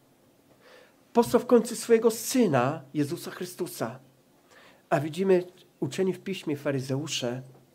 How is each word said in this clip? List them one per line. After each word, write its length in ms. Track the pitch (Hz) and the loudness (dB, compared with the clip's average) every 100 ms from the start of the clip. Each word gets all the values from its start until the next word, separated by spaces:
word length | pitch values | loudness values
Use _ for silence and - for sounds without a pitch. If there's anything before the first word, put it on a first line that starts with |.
| _ _ _ _ _ _ - - - _ _ | _ _ _ _ _ _ -20 -20 -20 _ _
Posłał 300 | 233 233 247 | 0 2 2
w 40 | 247 | 4
końcu 300 | 240 226 214 | 4 4 -4
swojego 340 | - 226 233 | 2 4 4
Syna, 720 | 226 - 262 208 135 127 160 - | 0 0 2 4 4 2 -2 -6
Jezusa 360 | 151 139 170 - | -4 -2 -4 -10
Chrystusa. 680 | - 180 - 175 - 117 131 - _ _ _ _ - - _ _ | -10 -10 -8 -10 -6 -8 -8 -18 _ _ _ _ -20 -20 _ _
A 100 | 156 | -2
widzimy, 440 | 156 160 190 185 180 - _ _ | 0 -2 4 4 2 -8 _ _
uczeni 320 | 143 - 190 | -6 -2 -2
w 80 | 180 | -2
Piśmie 360 | - 185 - 143 | -6 -8 -6 -4
faryzeusze 840 | 151 135 131 135 156 - 123 127 131 - _ | -2 -2 -2 -4 -4 -4 -4 -6 -10 -20 _